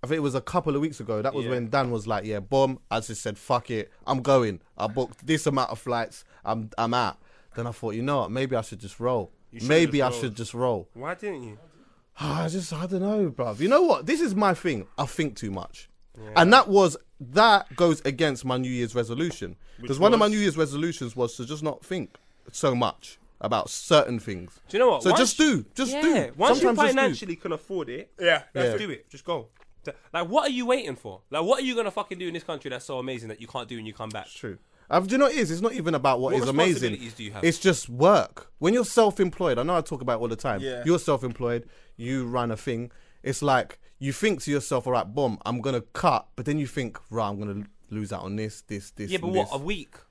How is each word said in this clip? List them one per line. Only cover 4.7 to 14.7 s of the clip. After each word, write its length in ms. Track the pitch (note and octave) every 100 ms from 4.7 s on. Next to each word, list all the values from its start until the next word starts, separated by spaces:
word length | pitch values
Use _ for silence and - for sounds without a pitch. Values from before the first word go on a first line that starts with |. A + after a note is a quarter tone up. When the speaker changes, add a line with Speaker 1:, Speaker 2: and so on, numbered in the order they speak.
| -
Speaker 1:
I 100 | G#2+
booked 360 | A#2 A#2+ - B2+
this 200 | D#3 D3+
amount 240 | C3+ B2+
of 80 | A2+
flights. 460 | - A#2+ A2+ - - _
I'm, 240 | - A2+ A2 -
I'm 160 | A#2
out. 260 | A#2+ A2+ - - _ _
Then 120 | - A#2+
I 20 |
thought, 240 | A2+ A2+
"You 80 | A2
know 160 | C3 C#3+
what? 120 | G2
Maybe 220 | A#2+ C3+ B2
I 60 |
should 180 | A2 F#2+
just 180 | G2 -
roll. 300 | A#2+ B2 F#2 _ _
Speaker 2:
You 80 | A#2
should've 80 | B2
Speaker 1:
Maybe 280 | D#3 D#3+ C#3+
Speaker 2:
just 40 |
Speaker 1:
I 80 | B2+
Speaker 2:
rolled. 100 | A#2+
Speaker 1:
should 100 | A#2 G#2+
just 180 | A2+
roll." 340 | A#2+ B2+ G#2+ E2+
Speaker 2:
Why 200 | A2+ C#3+
didn't 300 | F3 G#3 D#3+
you? 140 | A#2+ G#2 - _ _
Speaker 1:
<sighs> 320 | _ _ -
I 280 | D3 D3+ D#3+
just, 220 | F3+ E3+
I 120 | D#3 F3
don't 140 | F#3+
know, 300 | G3 G#3+ F3+
bruv. 300 | A#2 A#2+ G#2+
You 80 | F3
know 140 | C#4+
what? 220 | F4 D4+
This 160 | D#3+ D4+
is 140 | D#4+
my 180 | G3 G3+
thing. 340 | - F3+